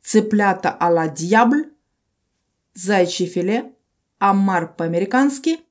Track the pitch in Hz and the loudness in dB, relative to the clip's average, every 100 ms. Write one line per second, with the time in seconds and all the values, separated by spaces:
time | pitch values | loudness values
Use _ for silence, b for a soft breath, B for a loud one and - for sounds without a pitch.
0 | - 220 214 208 202 190 - - 170 170 | 2 2 2 0 2 0 -4 -2 0 0
1 | 160 156 165 220 233 294 311 _ _ _ | -2 -6 0 2 4 2 -4 _ _ _
2 | _ _ _ _ _ _ _ - 180 202 | _ _ _ _ _ _ _ -12 -2 2
3 | 175 - 175 180 180 226 - _ _ _ | 2 0 -4 -2 -2 -4 -6 _ _ _
4 | _ _ 196 196 196 185 165 - 165 170 | _ _ 0 2 2 0 -4 -6 -4 -2
5 | 196 254 277 277 330 330 _ | 0 0 0 0 -4 -4 _